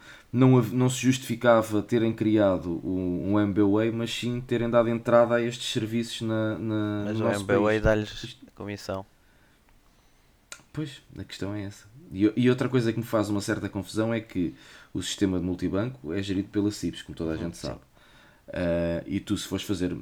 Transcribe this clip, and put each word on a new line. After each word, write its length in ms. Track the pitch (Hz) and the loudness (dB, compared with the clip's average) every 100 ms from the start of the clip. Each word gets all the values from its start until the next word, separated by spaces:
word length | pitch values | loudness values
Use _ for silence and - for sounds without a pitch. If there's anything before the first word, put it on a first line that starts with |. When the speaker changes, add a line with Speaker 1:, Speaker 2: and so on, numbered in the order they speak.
| - - - | -20 -20 -4
Speaker 1:
não 260 | 120 131 127 | 4 6 6
hav-, 140 | 107 | 4
não 160 | 127 127 | 2 0
se 80 | - | 2
justificava 840 | 123 131 - 117 123 113 107 104 | 2 2 -2 0 6 6 4 -2
terem 300 | 98 120 113 | 2 2 2
criado 680 | 110 107 107 101 87 87 82 | 2 2 4 4 2 -2 -4
o, 400 | - 92 90 90 92 | -4 -2 -2 -2 0
um 120 | 104 | 2
M 120 | 104 | 2
B 80 | 95 | 4
W 280 | 101 104 113 | 4 4 2
A, 40 | |
mas 180 | 113 113 | -2 -6
sim 280 | - 117 120 | -4 -4 -4
terem 280 | 127 120 117 | -2 -2 2
dado 200 | 117 113 | 4 4
entrada 480 | 117 117 117 117 120 | 0 4 4 6 2
a 60 | |
estes 300 | 117 120 - | -2 -4 -4
serviços 500 | 120 110 117 117 - | -4 -2 -4 -4 -6
na, 360 | 113 110 110 107 | -4 -2 -2 -4
na, 460 | 110 107 104 104 | -2 -2 -2 -4
Speaker 2:
Mas 100 | 104 | -4
Speaker 1:
no 60 | 107 | -2
Speaker 2:
o 80 | 107 | 0
Speaker 1:
nosso 120 | 101 | -2
Speaker 2:
M 40 | 98 | 0
B 80 | |
W 140 | 101 107 | 2 4
A 20 | |
Speaker 1:
país. 120 | 107 | 4
Speaker 2:
dá-lhes 280 | 110 107 107 - | 4 2 -2 -10
Speaker 1:
Isto 220 | - - - | -14 -16 -20
Speaker 2:
comissão. 520 | - 101 101 - 95 98 _ _ _ _ _ _ _ _ _ _ _ _ _ - - _ | -14 -10 -10 -6 -8 -8 _ _ _ _ _ _ _ _ _ _ _ _ _ -20 -20 _
Speaker 1:
Pois, 300 | 147 151 - _ - | -8 -8 -10 _ -14
a 60 | |
questão 320 | 98 - 98 | -12 -8 -6
é 80 | 104 | -6
essa. 220 | 101 - - 139 - | -8 -12 -20 -20 -10
E, 200 | 92 104 120 | 2 2 6
e 140 | 123 | 4
outra 180 | 127 131 | 4 2
coisa 240 | 127 113 | 2 0
que 60 | 113 | -2
me 60 | |
faz 240 | 113 110 104 | -2 0 0
uma 120 | 104 | -2
certa 280 | 104 101 98 | -2 -4 -4
confusão 440 | 98 90 104 113 | -6 -6 -2 -2
é 80 | 113 | -2
que 340 | 110 92 85 - - - - | -4 -4 -4 -4 -20 -20 -10
o 80 | 92 | -8
sistema 360 | - - 98 90 | -6 0 0 0
de 60 | |
multibanco 680 | 90 87 87 95 120 127 73 | -2 -2 -2 -2 -4 -8 -6
é 80 | 95 | -6
gerido 280 | 98 95 101 | -2 -4 -2
pela 220 | 104 104 | 0 0
cibs, 320 | 104 85 - | -2 -6 -6
como 140 | - 78 | -14 -6
toda 160 | 80 | -4
a 40 | 80 | -4
Speaker 2:
Uhum, 80 | |
Speaker 1:
gente 120 | 85 - | -6 -8
Speaker 2:
sim. 120 | 65 | -10
Speaker 1:
sabe. 120 | 58 _ _ _ - - _ - | -10 _ _ _ -20 -20 _ -10
Ah, 540 | - 87 85 85 82 - | -4 -2 0 0 -2 -4
e 140 | 92 | -6
tu, 160 | - 98 | -2 -4
se 100 | - | -4
fores 180 | 95 | -6
fazer, 320 | - 90 90 85 | -4 -2 -2 -4